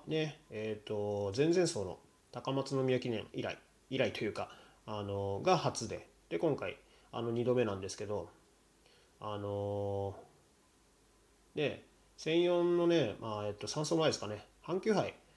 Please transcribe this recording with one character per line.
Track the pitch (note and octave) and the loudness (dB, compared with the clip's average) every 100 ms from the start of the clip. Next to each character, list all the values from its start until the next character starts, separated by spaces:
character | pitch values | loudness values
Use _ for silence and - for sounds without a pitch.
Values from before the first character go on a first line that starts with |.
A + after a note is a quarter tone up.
| - | -2
ね、 | D#3 D#3 - - | 0 0 -4 -10
え | A2 A2 G#2+ | -6 -4 -4
ー | - | -4
と、 | G#2+ G#2 G2+ G2+ G2+ | -2 0 0 0 2
前 | D#3 | 4
々 | F3 | 4
走 | E3+ - | 2 0
の | F#2 - - _ _ | -4 -6 -14 _ _
高 | A#2+ B2+ | -8 -2
松 | C3+ C3+ C3+ | -2 0 0
宮 | C3 B2+ | 2 2
記 | B2+ | 2
念 | A2 G2 | -4 -4
以 | C3+ | -6
来、 | A2+ - - _ _ | -6 -6 -12 _ _
以 | C3 | 0
来 | A#2 | 0
と | - | 2
い | G#2+ | -4
う | |
か、 | F#2+ F#2+ - - - - | -4 -8 -10 -20 -18 -8
あ | G#2+ | -6
の、 | G2+ G2+ G2 G2 | -2 -2 0 0
が | F3+ F3+ | 2 2
初 | C#3+ - A2 | 2 -2 -6
で、 | F2 - _ _ | -8 -10 _ _
で、 | E3+ | -2
今 | E3+ C3+ | 0 0
回、 | F#2+ - - - - | -4 -8 -16 -20 -12
あ | A#2 | -6
の、 | A#2 | -2
二 | A#2 | 0
度 | A#2+ | 2
目 | B2 | 4
な | A2 | 2
ん | G2 | 0
で | F#2+ | -6
す | - | -8
け | G2+ | -4
ど、 | G#2 E2+ - _ _ _ _ _ - _ _ | -4 -6 -14 _ _ _ _ _ -20 _ _
あ | G#2 G#2 | -8 -6
の、 | G2+ G2+ G2+ G2+ G2+ G2+ G2 G2 - - _ _ _ _ _ _ _ _ _ _ _ | -4 -2 -2 -2 -2 -2 -4 -6 -16 -20 _ _ _ _ _ _ _ _ _ _ _
ね、 | - C#3+ G2+ - _ _ - | -2 -2 -2 -12 _ _ -10
千 | - E3 | 0 4
四 | F3 F3 F3 F3 | 4 4 4 4
の | E3+ | 6
ね、 | E3+ A#2+ - | 6 4 0
ま | A2+ G#2 | -4 -2
あ、 | G#2 | -4
え | |
っ | |
と、 | G2+ G#2 | -4 -4
三 | D3+ | -2
走 | D3+ E3 | 0 4
前 | D#3 | 4
で | |
す | G#2 | 4
か | G2+ | -2
ね、 | G#2 - _ | -6 -10 _
阪 | - F3+ | -4 -2
急 | G#3 | 2
杯、 | G3 G#2 - - | 2 2 -4 -20